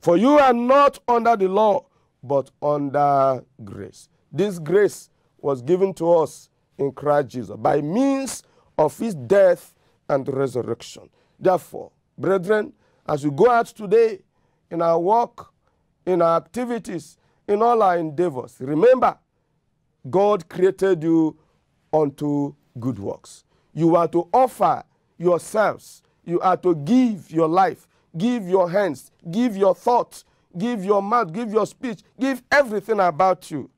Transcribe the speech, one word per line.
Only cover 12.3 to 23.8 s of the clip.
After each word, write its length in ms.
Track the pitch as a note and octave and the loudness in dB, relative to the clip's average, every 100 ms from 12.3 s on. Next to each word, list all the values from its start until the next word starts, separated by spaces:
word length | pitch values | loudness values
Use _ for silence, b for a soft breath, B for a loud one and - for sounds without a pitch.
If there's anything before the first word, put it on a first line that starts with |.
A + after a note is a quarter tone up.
| G3 F3 G#3+ - _ _ _ - | -2 0 -2 -2 _ _ _ -6
as 180 | D3+ | -4
we 60 | D3 | -4
go 180 | C#3 A3+ | 2 4
out 160 | A#3 A#3 | 4 0
today 560 | - G#3 A3 A3+ G3 _ _ _ _ _ | -8 0 2 2 0 _ _ _ _ _
in 100 | E3+ | -2
our 180 | E3+ E3 | 0 0
work, 540 | E3+ A3+ A#3+ - - _ _ _ _ _ - | 2 0 0 -8 -20 _ _ _ _ _ -4
in 160 | F3+ | 0
our 140 | E3+ E3 | 2 0
activities, 840 | D3+ A3+ B3 A#3 - F3 - _ _ _ - | -2 -8 -6 -6 -8 -12 -14 _ _ _ -4
in 140 | G#3 | 0
all 200 | A#3 A#3+ | 2 2
our 160 | G3+ F3 | 2 0
endeavors, 580 | D#3+ D3 F3 C3 A#2+ _ | -4 -4 -4 -4 -14 _
remember, 580 | C3 D3+ G3 B3+ A3+ - _ _ _ _ _ _ _ _ C3 | -6 2 4 4 2 -2 _ _ _ _ _ _ _ _ -4
God 400 | E3+ G3+ G#3 D#3+ | 0 2 0 -4
created 540 | - F#3 F#3+ F#3+ F3+ | 0 0 2 0 0
you 340 | D#3+ E3 D#3+ D#3 _ _ _ _ _ | 2 2 2 -4 _ _ _ _ _
unto 640 | D#3 D3 C#3+ D3 C#3+ C#3+ D3 _ B2+ | 0 0 -2 -4 -4 -4 -10 _ -8
good 200 | A#2 G#2 | -8 -6
works. 460 | G2+ - - - _ _ _ | -10 -12 -16 -20 _ _ _
You 240 | D3+ | 0